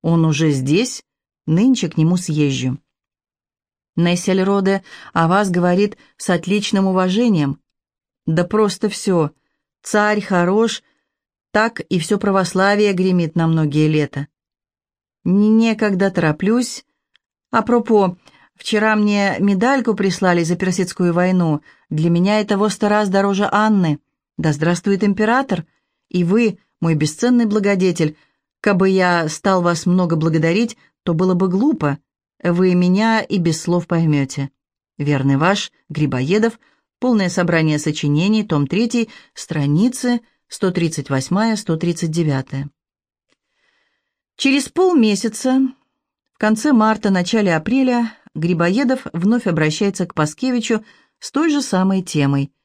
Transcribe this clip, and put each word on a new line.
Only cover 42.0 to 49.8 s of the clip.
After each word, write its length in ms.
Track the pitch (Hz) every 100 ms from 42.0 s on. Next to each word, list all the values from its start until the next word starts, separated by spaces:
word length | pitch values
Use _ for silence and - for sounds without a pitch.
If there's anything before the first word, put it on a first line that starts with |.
| 170
девятая. 600 | 160 156 135 131 135 143 _ _ _ _ _ _ _ _ _ _ _ _ _ _ _ _ _
Через 320 | 269 277 269
полмесяца, 920 | - 370 339 220 202 226 220 254 262 262 - _ _ _ _ _
в 60 | _
конце 340 | 214 220 302
марта, 380 | 247 214 220 208
начале 440 | 190 175 226 196
апреля, 600 | 160 160 262 254 240 226 - -
Грибоедов 720 | - 170 175 170 208 262 262 -
вновь 340 | 170 190 240 202
обращается 600 | 160 156 151